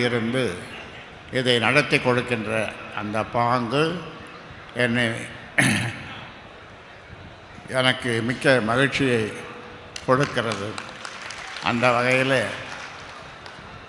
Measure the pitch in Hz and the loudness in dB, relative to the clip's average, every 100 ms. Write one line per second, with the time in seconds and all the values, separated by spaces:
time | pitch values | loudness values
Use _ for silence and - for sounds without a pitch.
0 | 123 117 113 127 117 90 - - - - | 4 2 0 0 0 -2 -8 -12 -14 -16
1 | - - - 127 127 120 110 139 139 143 | -16 -18 -6 0 4 4 6 4 4 2
2 | 127 123 120 120 107 110 104 - - - | 4 2 2 -2 -2 -2 -2 -6 -10 -6
3 | 104 107 104 120 120 123 117 135 160 175 | -4 -2 0 2 2 2 2 2 2 0
4 | 165 - - - - - - 120 123 120 | -8 -12 -14 -16 -16 -16 -8 0 2 2
5 | 117 117 120 - - - - - - - | 2 -2 -8 -12 -4 2 4 4 0 -6
6 | - - - - - - - - - - | -10 -12 -14 -16 -18 -20 -20 -20 -20 -20
7 | - - - - - - - 127 127 127 | -18 -18 -18 -18 -20 -16 -4 4 4 4
8 | 127 113 113 127 151 127 110 120 135 - | 2 0 0 2 6 6 6 4 4 4
9 | 135 120 104 - - - - - - - | 2 4 2 -4 -12 -14 -14 -16 -14 -6
10 | - 131 143 127 113 101 104 101 - - | 2 2 2 0 0 -2 -4 -8 -10 -12
11 | - - - - - - - 120 123 120 | -12 -12 -12 -12 -12 -6 0 4 6 6
12 | 123 131 131 131 101 - - - - - | 6 4 4 2 2 -4 -10 -12 -12 -14
13 | - - - - - - - - | -14 -14 -16 -16 -16 -16 -16 -16